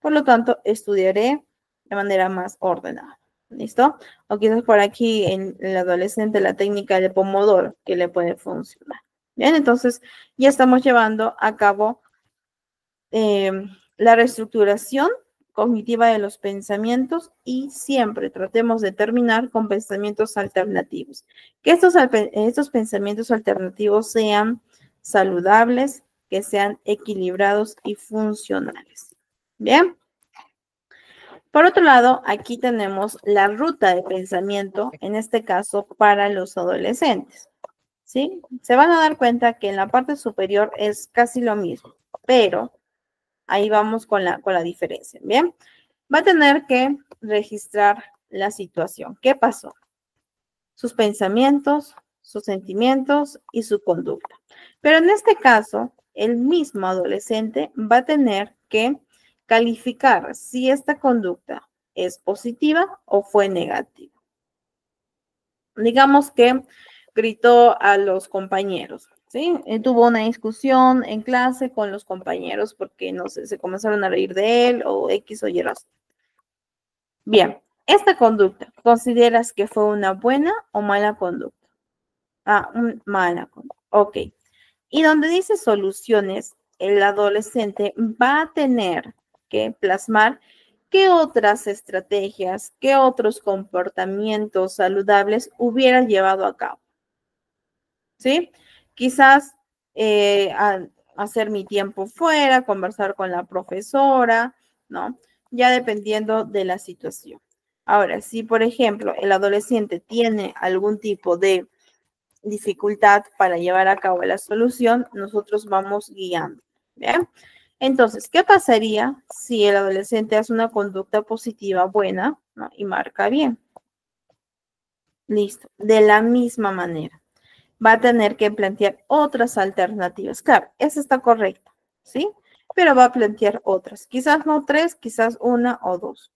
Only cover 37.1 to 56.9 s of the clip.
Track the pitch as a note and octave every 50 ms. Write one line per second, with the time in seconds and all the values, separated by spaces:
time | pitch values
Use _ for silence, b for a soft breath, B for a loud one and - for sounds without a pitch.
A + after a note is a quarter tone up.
37.1 | A3 F#3+ - _ _ - - _ _ _ _ - _ _ _ _ _ _ _ _
38.1 | - C4+ C#4 E4 F#4+ F4 - _ B3+ B3 _ - B3 B3+ C#4+ E4+ F4 E4 D#4 D#4
39.1 | D#4 - C4+ A#3+ A#3+ A#3+ B3 A#3 A3+ _ - G3+ G3 G3 F#3+ G#3 - B3 B3+ B3+
40.1 | D4 C#4+ - A#3 G#3+ - F#3+ F#3+ G3+ G3+ G#3 G#3+ - - G#3 G#3+ G#3 - - _
41.1 | _ - A#3+ A#3 - B3+ A#3+ A#3 G#3 G#3 G3 E3+ - A#2+ _ - _ _ _ _
42.1 | _ - _ - B3+ B3+ A3 F#3+ E3 G3+ A3+ B3 _ _ _ _ _ _ _ _
43.1 | _ _ _ _ _ _ _ - - G3+ G3+ G#3+ G#3+ G#3+ G#3 G#3+ A3 A3+ - _
44.1 | G#3+ G3+ F#3 F3 F3+ - _ G3+ F#3+ F3 E3 E3+ F3 - - D#3+ - - - -
45.1 | - - - - G#3 C4 E4 F4 - b b b b b b b b _ _ _
46.1 | C#4 D4+ D#4+ G4+ F#4 D#4+ D4 C#4+ C#4 D4+ C#4+ - B3+ B3 B3+ C4 C#4+ C#4 _ _
47.1 | - _ - G#3+ G#3 G#3 G#3+ - G#3+ G#3 - - - G#3 G#3 G3+ G#3 G#3 - -
48.1 | _ _ _ _ - F#3+ G3 G#3 G#3 - G3+ E3+ _ - E3 F#3+ - - - -
49.1 | G3+ _ - B3+ C#4 C4+ - C4 - - - - - _ _ _ _ _ _ _
50.1 | _ _ _ _ _ _ _ _ _ _ _ _ _ _ - A#3+ - - A3+ G#3
51.1 | G#3 - G#3 F#3+ G3 A3+ C4 C#4 C#4+ C#4+ C#4+ C#4+ C#4+ D4 C#4+ - _ - _ _
52.1 | _ _ _ _ - G#3 G#3 - G3 F#3+ G3 F#3+ F#3 G3+ A#3 B3+ C4+ C4+ C4 C4+
53.1 | C#4+ D4 D4 C#4+ - - _ - - A3+ A3 - G#3+ G3+ _ - F3 D#3+ - -
54.1 | C#3 C#3 _ - _ _ _ b b b b b b b _ D4 D#4 D#4+ E4 F4
55.1 | G#4 G#4 - A4 G#4+ G#4+ - C4+ A#3+ A3 G#3+ - - G#3 A#3 B3 _ _ _ _
56.1 | _ - G#3 A3 A#3+ A#3 B3 C4+ F4 F4 D4+ C4+ - G#3 F#3+ F#3